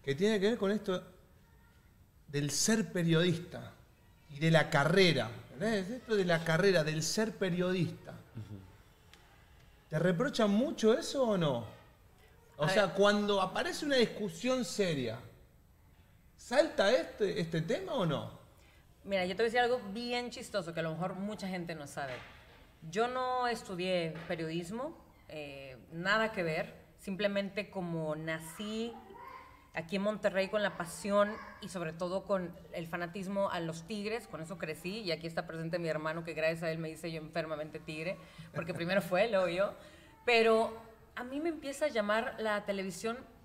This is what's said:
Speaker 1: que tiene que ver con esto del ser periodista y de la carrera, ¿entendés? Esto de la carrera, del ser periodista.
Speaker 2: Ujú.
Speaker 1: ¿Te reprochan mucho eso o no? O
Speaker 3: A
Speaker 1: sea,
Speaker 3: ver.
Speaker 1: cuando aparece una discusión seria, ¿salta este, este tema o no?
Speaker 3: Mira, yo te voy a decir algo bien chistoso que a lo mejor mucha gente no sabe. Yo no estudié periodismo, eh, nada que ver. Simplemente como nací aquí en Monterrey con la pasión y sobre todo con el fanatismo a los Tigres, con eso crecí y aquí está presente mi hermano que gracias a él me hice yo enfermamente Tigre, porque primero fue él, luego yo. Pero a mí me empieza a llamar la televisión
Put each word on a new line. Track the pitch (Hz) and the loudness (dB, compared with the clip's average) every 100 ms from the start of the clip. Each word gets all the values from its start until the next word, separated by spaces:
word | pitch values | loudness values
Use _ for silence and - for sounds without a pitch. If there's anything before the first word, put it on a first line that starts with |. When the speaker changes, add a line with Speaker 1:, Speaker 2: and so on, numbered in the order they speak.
Speaker 1:
que | 139 | -4
tiene | 139 202 220 | 0 2 4
que | 202 | 2
ver | 233 | 2
con | 190 | 0
esto | 208 208 180 - - - - - - - - - - - - - | 0 -2 -4 -6 -20 -20 -20 -20 -20 -20 -20 -20 -20 -20 -20 -6
del | 143 143 | -2 0
ser | - - 226 170 | 2 4 2 2
periodista | 185 165 165 180 - - 120 123 - - _ - - - | 0 4 6 4 2 -4 -12 -14 -18 -20 _ -20 -20 -16
y | 143 | 0
de | 165 | 6
la | 160 147 | 6 6
carrera, | 143 151 190 185 131 110 - - | 4 6 8 8 6 0 -6 -14
¿entendés? | - 208 214 185 | -4 0 0 -2
Esto | 254 - | -8 0
de | 208 | 2
la | 180 165 | 4 2
carrera, | 165 160 202 175 | 4 4 6 6
del | 156 156 | 4 0
ser | 156 - 220 | 0 0 0
periodista. | - 185 175 180 185 156 - - | 0 0 2 2 2 2 -2 -14
Speaker 2:
Ujú. | - - 113 104 101 95 - - - - - - - - - - - _ | -16 -14 -14 -12 -14 -14 -20 -20 -20 -20 -20 -20 -20 -20 -20 -20 -20 _
Speaker 1:
¿Te | 156 | 0
reprochan | 175 170 254 - 214 | 2 2 0 2 4
mucho | 202 294 - 220 269 | 4 2 4 4 4
eso | 330 294 240 | 2 0 2
o | 196 | 4
no? | 156 120 113 - - _ - - - - - - | 2 0 -4 -14 -20 _ -20 -20 -20 -20 -20 -2
O | 151 | 2
Speaker 3:
A | |
Speaker 1:
sea, | 196 190 | 4 2
Speaker 3:
ver. | |
Speaker 1:
cuando | 180 202 208 202 202 | 6 6 6 4 2
aparece | 185 214 339 - | 2 -2 -4 -4
una | 294 262 | 2 4
discusión | 226 - 208 160 247 254 | 4 0 -6 -4 0 0
seria, | 233 - 190 147 117 117 - - - - - - - - - - - - | -2 0 0 0 -2 -6 -12 -20 -20 -20 -20 -20 -20 -20 -20 -20 -20 -20
¿salta | - 247 320 - 196 | 2 4 4 4 4
este, | 262 311 - 196 170 | 4 0 -2 -2 0
este | 165 165 | 0 -2
tema | 160 294 370 | 0 -2 -2
o | 285 170 | 0 0
no? | 127 107 - - - - - - _ | 0 -4 -14 -20 -20 -20 -20 -20 _
Speaker 3:
Mira, | 196 196 | -2 0
yo | 180 190 | 0 2
te | |
voy | 226 | 2
a | |
decir | 240 | 4
algo | 240 247 196 | 2 2 -2
bien | 208 240 247 247 | -6 -4 -4 -4
chistoso | - 226 202 165 | -10 -6 -6 -4
que | 165 | -4
a | |
lo | 160 | -4
mejor | 156 185 | -4 -4
mucha | - 202 214 190 | -4 -6 -6 -6
gente | 185 170 | -6 -6
no | 160 143 | -8 -8
sabe. | - 135 120 - - - - - - 160 | -8 -6 -8 -12 -20 -20 -20 -20 -18 -6
Yo | 180 240 | -2 0
no | 254 254 254 240 | 0 0 0 0
estudié | 226 - 180 185 180 160 165 - | -2 -6 -4 0 0 -2 -6 -8
periodismo, | 175 165 165 170 226 294 339 - - - | -6 -2 -4 -4 -6 -8 -10 -20 -20 -14
eh, | 156 143 139 135 127 - | -12 -12 -12 -16 -18 -12
nada | 165 185 220 220 | -4 2 4 4
que | 202 | 0
ver. | 165 160 208 - - - | 0 0 -4 -10 -20 -14
Simplemente | - 185 208 202 196 208 196 | -10 -2 0 0 -2 -6 -6
como | 196 175 165 156 151 | -6 -4 -4 -2 -4
nací | 160 160 160 - 208 220 233 233 - - - - - - - | -4 -6 -8 -10 -6 -4 -6 -8 -16 -16 -16 -16 -18 -20 -10
aquí | 156 165 196 | -8 -4 0
en | |
Monterrey | 208 208 202 180 190 | 0 2 0 2 0
con | 214 | 2
la | 196 - | 0 -2
pasión | 170 - 208 202 202 220 - - | -8 -6 2 4 4 0 -12 -14
y | 196 | -10
sobre | 180 165 | -6 -6
todo | 165 180 190 | -4 -4 -4
con | 185 190 175 175 - | 0 0 0 -8 -10
el | 180 165 | -10 -6
fanatismo | 175 170 196 185 202 196 | -4 -4 -6 -4 -2 0
a | 175 | -2
los | 165 165 165 | -4 -6 -8
Tigres, | 214 202 233 - | -6 -4 -6 -6
con | 151 | -12
eso | 160 170 | -10 -8
crecí | 165 156 180 214 | -8 -6 -6 -6
y | 190 | -4
aquí | 160 165 | -4 -4
está | 165 165 | -6 -6
presente | 160 165 175 | -6 -4 -2
mi | 170 | -2
hermano | 151 156 165 | -2 -2 -4
que | 165 | -6
gracias | 151 160 165 | 0 0 0
a | 165 | -4
él | 160 | -4
me | 160 | -6
hice | 156 170 | -8 -8
yo | 160 | -8
enfermamente | 151 170 160 151 156 160 | -6 -6 -4 -6 -6 -10
Tigre, | 165 156 165 - - - - | -10 -6 -6 -6 -12 -18 -10
porque | - 170 | -8 -6
primero | 170 170 196 | -4 0 0
fue | 190 180 | 2 2
él, | 233 | 4
luego | 196 180 | 4 2
yo. | 175 202 - - - - - | 2 0 -2 -18 -20 -20 -6
Pero | - 233 226 220 220 - - - - | 4 6 8 6 4 -4 -16 -20 -16
a | - | -12
mí | 247 277 | -8 -4
me | 330 | -4
empieza | 311 269 277 | -4 -8 -2
a | 302 | 0
llamar | 226 208 214 254 - | 0 2 0 0 -4
la | 220 208 | -2 -2
televisión | 208 196 190 170 226 240 - - | -2 -4 -4 -4 -6 -6 -12 -20